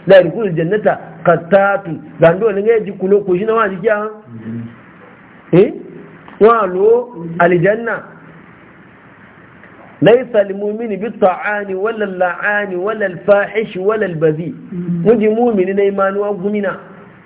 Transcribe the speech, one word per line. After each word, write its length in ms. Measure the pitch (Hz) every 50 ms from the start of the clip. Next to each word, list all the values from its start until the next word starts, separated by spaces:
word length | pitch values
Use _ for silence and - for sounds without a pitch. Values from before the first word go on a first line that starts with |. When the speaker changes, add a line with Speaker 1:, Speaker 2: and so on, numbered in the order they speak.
| -
Speaker 1:
la 100 | - 196
yadkhulu 300 | 185 175 160 - 220 226 190
al-jannata 500 | 165 156 165 165 202 214 202 190 151 - - - - - -
qattatun. 720 | 180 165 156 - - 202 196 196 202 202 190 - 165 151 - - - - -
Dan 180 | - 165 170 185
do 100 | 226 220
ne 100 | 190 196
ga 180 | 202 226 233 220
ji 120 | 185 190
kulo 280 | 190 185 190 190 202 202
ko 160 | 202 185 180
shi 80 | 175 214
na 80 | 220 220
wa 140 | 226 220 196
jiki 200 | 190 175 170 220
a? 120 | 208 208
Speaker 2:
Mm-hmm. 600 | 214 214 214 214 214 123 117 110 107 113 113 117 117 117 - - - - - - - - - - - - - - - -
Speaker 1:
Eh? 200 | - 170 214 277 - - - - - - - - - - - - - -
Wa 260 | 196 226 233 226 208
lo 480 | 185 180 185 202 220 233 240 247 - - 170 170 170 165 170
aljanna. 640 | 175 170 180 175 156 196 214 233 233 226 202 165 - - - - - - - - - - - - - - - - - - - - - - - - - - - - - - - - - - - - - - - -
Laysa 400 | 143 185 233 254 254 247 233 208
lil 140 | 202 196 190
mu'mini 400 | 202 208 208 208 220 240 226 202
bit 240 | 185 208 240 - -
ta'ani 540 | 202 185 175 - 160 202 208 208 202 196 190
wala 300 | 185 196 226 226 214 214
al 120 | 196 185 180
la'ani 560 | 180 180 170 - - 208 208 208 208 196 180
wala 300 | 175 180 214 226 214 202
al 100 | 190 175 - -
fahish 500 | 208 202 202 202 - - 214 220 - -
wala 280 | 185 185 202 220 214 208
al 80 | 185 170
bazi. 340 | 151 160 156 151 156 175 160
Speaker 2:
Mm-hmm. 500 | - - - - 196 175 175 175 175 170 170
Speaker 1:
Mun 160 | 202 240 214
ji 80 | 208 214
mu'mini 460 | 214 226 247 240 220 190 180 190 196
na 100 | 202 202
imani 340 | 196 196 196 196 196 196 202
wa 140 | 202 208 202
gumina. 420 | 180 175 208 214 208 196 185 - - - - - - - - - - -